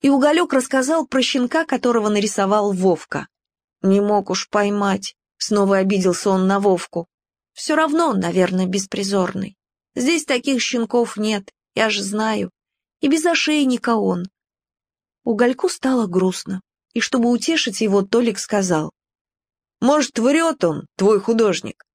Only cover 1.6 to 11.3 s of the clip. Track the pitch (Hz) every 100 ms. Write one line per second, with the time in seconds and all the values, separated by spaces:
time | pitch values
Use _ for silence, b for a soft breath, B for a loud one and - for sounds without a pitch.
1.6 | 320 247 247 233 214 208 208 - 190 208
2.6 | 208 190 185 165 - - - _ _ _
3.6 | _ _ 196 196 202 208 196 185 - 208
4.6 | 202 208 196 196 196 - _ _ - 208
5.6 | 196 196 190 202 185 175 208 190 190 196
6.6 | 202 185 - - 165 _ _ _ _ -
7.6 | - 302 320 302 330 202 175 175 180 185
8.6 | 185 190 196 - 196 196 180 190 196 -
9.6 | _ _ _ - 247 339 294 254 254 262
10.6 | - 240 226 247 233 - 214